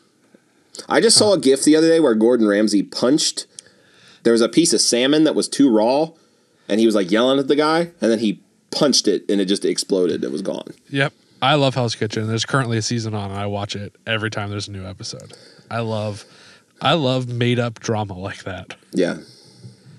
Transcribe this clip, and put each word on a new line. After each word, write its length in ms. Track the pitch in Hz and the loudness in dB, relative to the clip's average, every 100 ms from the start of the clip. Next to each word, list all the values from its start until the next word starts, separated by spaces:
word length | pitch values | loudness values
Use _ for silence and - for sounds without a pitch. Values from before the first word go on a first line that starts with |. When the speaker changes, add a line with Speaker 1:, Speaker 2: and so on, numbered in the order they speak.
| _ _ _ _ _ _ _ - - | _ _ _ _ _ _ _ -18 -2
Speaker 1:
I 140 | 143 | 2
just 160 | 220 214 | 4 4
saw 120 | 214 | 4
Speaker 2:
Huh. 40 | 170 | 4
Speaker 1:
a 40 | |
gif 240 | 127 135 | 4 4
the 120 | 151 156 | 4 4
other 120 | 165 | 6
day 120 | 165 | 4
where 140 | 139 | 4
Gordon 340 | 110 113 123 104 | 4 4 4 4
Ramsay 360 | 101 110 101 | 2 2 0
punched, 640 | 90 - 123 151 - - - - _ _ _ _ - _ | -2 -2 0 2 0 -6 -14 -20 _ _ _ _ -20 _
there 100 | 117 | 0
was 80 | 113 | 2
a 80 | 117 | 2
piece 220 | - - | 2 2
of 80 | 107 | 2
salmon 420 | - 120 131 156 | 2 2 2 4
that 100 | 151 104 | 4 2
was 120 | - | -2
too 220 | - 139 | 2 4
raw, 400 | 107 113 139 165 - _ _ _ _ - | 4 4 2 -2 -8 _ _ _ _ -4
and 120 | 107 | 2
he 60 | 113 | 4
was, 80 | 104 | 2
like, 140 | 90 | 2
yelling 300 | 104 127 135 | 2 2 2
at 80 | 135 | 2
the 80 | 143 | 0
guy, 240 | 151 165 170 - | 2 0 -2 -2
and 100 | 110 | -2
then 80 | 113 | 0
he 220 | 110 87 _ _ - | -2 -4 _ _ -12
punched 360 | - 147 - 107 | -2 0 2 0
it, 180 | 90 - | -2 0
and 120 | 101 | -2
it 40 | 92 | 0
just 200 | 98 85 | -2 -2
exploded. 580 | - - 98 87 76 | -4 -2 0 0 -2
It 80 | 62 | -6
was 100 | 76 | -6
gone. 240 | 95 - - - - | -8 -8 -12 -20 -8
Speaker 2:
Yep. 240 | 139 139 _ _ - | -4 -4 _ _ -4
I 140 | 131 151 | 0 2
love 180 | 139 | 0
Hell's 220 | 127 120 - | 0 -4 -4
Kitchen. 320 | 107 113 110 | -6 -4 -4
There's 180 | 113 - | -4 -2
currently 320 | 139 120 113 | -2 0 -2
a 40 | |
season 340 | 107 120 110 107 | -2 -4 -4 -6
on, 160 | 98 | -8
and 80 | 98 | -6
I 80 | 101 | -6
watch 280 | 101 101 98 | -6 -8 -10
it 200 | 101 _ - | -12 _ -8
every 240 | 110 110 | -6 -4
time 200 | 107 101 | -6 -8
there's 160 | 104 101 | -8 -10
a 40 | |
new 140 | 98 92 | -14 -14
episode. 480 | 92 113 - - - - - - | -14 -16 -16 -18 -20 -20 -20 -10
I 80 | 113 | -8
love, 460 | 113 110 107 101 - - - - _ - | -4 -4 -6 -10 -16 -20 -20 -20 _ -4
I 120 | 131 | 0
love 340 | 165 127 131 123 | 2 0 -2 -4
made-up 500 | 120 120 120 120 110 | -2 0 0 -2 -6
drama 360 | - 107 98 92 | -4 -4 -4 -8
like 260 | 98 - | -12 -12
that. 320 | 98 92 - - _ | -12 -12 -14 -20 _
Speaker 1:
Yeah. 260 | - 85 - - - - - - - - | -2 -2 -4 -14 -20 -20 -20 -20 -20 -20